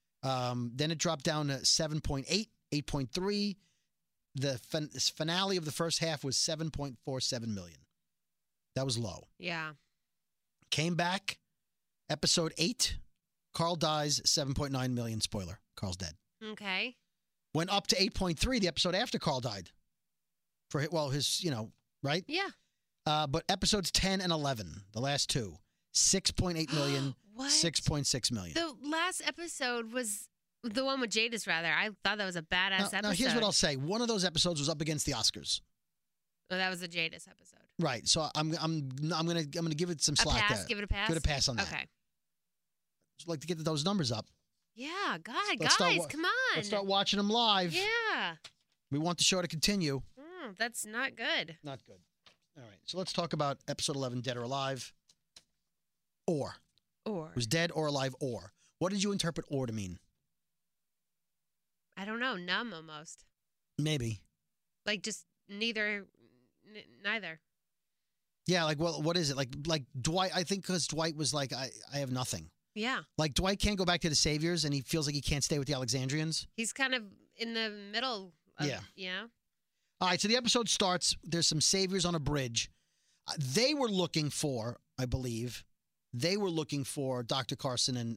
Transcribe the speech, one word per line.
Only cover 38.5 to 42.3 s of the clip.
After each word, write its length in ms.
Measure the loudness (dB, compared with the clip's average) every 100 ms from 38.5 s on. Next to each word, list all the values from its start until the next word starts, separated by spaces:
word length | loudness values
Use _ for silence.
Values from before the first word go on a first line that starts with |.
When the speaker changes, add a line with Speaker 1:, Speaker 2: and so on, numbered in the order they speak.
| 0
Speaker 1:
I'm, 280 | 0 -2 -2 -4 -2
I'm 120 | 0 0
gonna, 140 | 0
I'm 220 | -2 -2
gonna 120 | -2
give 160 | -2 -2
it 100 | 0
some 120 | 2
Speaker 2:
A 20 | 4
Speaker 1:
slack 260 | 4 4
Speaker 2:
pass? 160 | 2 0
Speaker 1:
there. 80 | -2
Speaker 2:
Give 120 | -4
it 60 |
a 40 | -2
pass? 200 | 0 0
Speaker 1:
Give 80 | 2
it 80 |
a 40 | 2
pass 200 | 2 0
on 80 | 0
that. 100 | -2
Speaker 2:
Okay. 140 | -4 -8 _ _ _ _